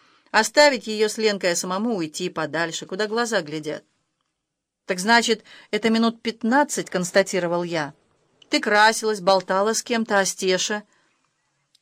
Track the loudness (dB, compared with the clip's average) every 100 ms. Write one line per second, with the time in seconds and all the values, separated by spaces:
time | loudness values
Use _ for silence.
0 | _ _ _ 0 0 4 4 4 -6 -2
1 | -2 0 -2 0 -2 -2 -4 -4 -4 -4
2 | -6 -6 -8 -6 -6 -4 -4 -6 -10 -6
3 | -4 -2 -2 -2 -4 -8 -8 -10 -14 _
4 | _ _ _ _ _ _ _ _ -8 -6
5 | 2 2 2 -2 -4 -20 -8 -2 0 2
6 | 0 -2 -8 -6 0 2 2 -2 -6 -4
7 | 0 2 2 0 -2 -2 -2 -4 -6 -10
8 | _ _ _ _ _ 0 2 6 4 4
9 | -2 -2 2 2 2 0 2 0 -2 -4
10 | 2 2 2 -2 0 0 0 -6 -8 _
11 | _ _ _ _ _ _ _ _